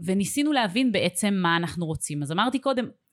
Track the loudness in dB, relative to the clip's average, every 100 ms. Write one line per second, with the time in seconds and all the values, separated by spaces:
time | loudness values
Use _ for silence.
0 | -2 0 0 0 2 2 0 2 2 2
1 | 0 0 0 2 2 2 0 -4 -4 -4
2 | -4 -4 -4 0 0 0 0 -2 -2 -8
3 | _